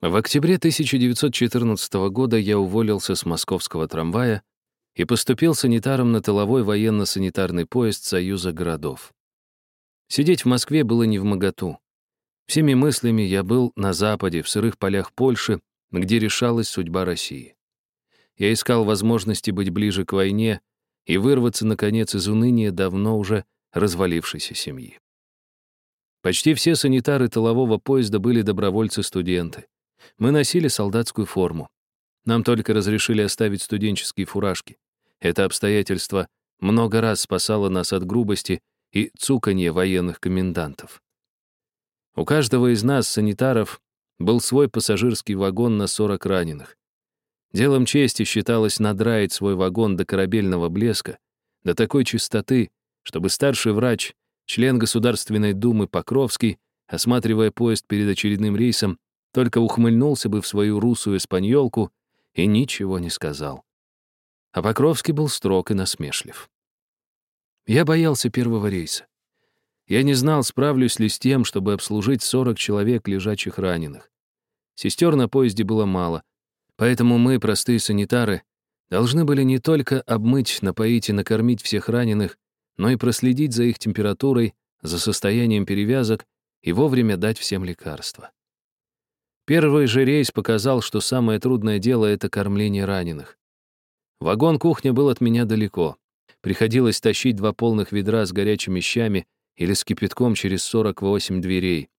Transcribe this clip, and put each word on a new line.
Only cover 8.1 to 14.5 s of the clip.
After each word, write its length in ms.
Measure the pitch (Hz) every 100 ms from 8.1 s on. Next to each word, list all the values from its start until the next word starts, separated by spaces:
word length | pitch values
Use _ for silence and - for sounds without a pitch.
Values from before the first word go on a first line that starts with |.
| 92 92 98 90
городов. 640 | 80 85 80 73 65 - _ _ _ _ _ _ _ _ _ _
Сидеть 320 | - 147 180
в 40 | -
Москве 380 | 123 - 151
было 200 | 131 117
невмоготу. 760 | 113 107 98 98 95 - 90 73 _ _ _ _ _ _ _
Всеми 260 | 151 156
мыслями 480 | 127 147 135 117 113
я 220 | 101 95
был 280 | 92 120 123 -
на 160 | 98
западе, 480 | 85 104 104 95 82
в 80 | 78